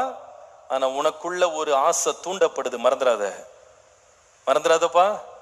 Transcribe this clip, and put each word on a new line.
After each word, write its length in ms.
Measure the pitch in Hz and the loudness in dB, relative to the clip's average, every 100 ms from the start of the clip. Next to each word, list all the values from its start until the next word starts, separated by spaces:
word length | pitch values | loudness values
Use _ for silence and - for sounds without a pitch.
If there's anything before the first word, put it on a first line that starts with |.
| 262 - - - - - - | 2 -6 -18 -20 -20 -20 -6
ஆனா 180 | 131 131 | -2 -2
உனக்குள்ள 560 | 135 156 156 170 180 180 | 0 -2 -2 -6 -2 0
ஒரு 180 | 156 151 139 | 0 0 2
ஆசை 360 | 151 165 - - | 2 2 -2 -4
தூண்டப்படுது, 520 | 170 190 160 - 131 120 | -6 0 0 0 -6 -2
மறந்துடாத. 460 | 120 131 131 113 101 95 - - - _ _ _ _ _ _ _ - | 0 2 2 0 -2 -8 -16 -20 -20 _ _ _ _ _ _ _ -2
மறந்துடாதப்பா, 600 | 143 165 165 165 170 190 208 - - | 0 2 2 4 4 2 0 -10 -18